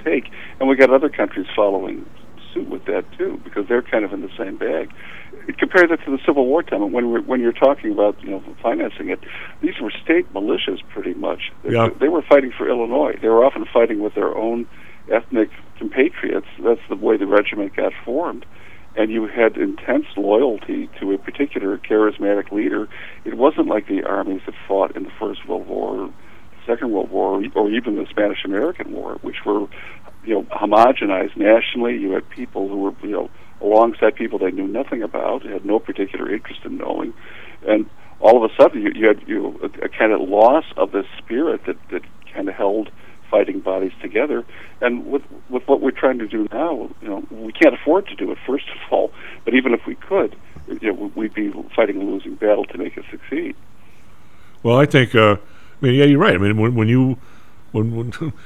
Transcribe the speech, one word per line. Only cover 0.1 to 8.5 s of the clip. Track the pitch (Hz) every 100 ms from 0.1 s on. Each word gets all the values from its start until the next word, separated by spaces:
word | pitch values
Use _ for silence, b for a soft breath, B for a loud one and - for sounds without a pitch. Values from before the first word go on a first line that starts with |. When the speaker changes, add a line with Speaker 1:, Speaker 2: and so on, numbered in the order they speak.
| 151 - - B B
Speaker 1:
And | 135
we | 135
got | 127
other | 131 151
countries | - 101 104 92 -
following | 101 95 95 92 - - - - -
suit | - -
with | -
that | - 92 - -
too, | 185 -
because | - 101 98
they're | 120
kind | - 117
of | 98
in | 98
the | 95 -
same | 95 -
bag. | 113 135 - - B B B - - -
Compare | - 190 170
that | 160
to | - 135
the |
Civil | - 143 127
War | 156
time, | - 98 101
when | 123 120
we're, | 117
when | 101 127
you're | 117
talking | 117 135 143 113
about, | 104 104 -
you | -
know, | 95 -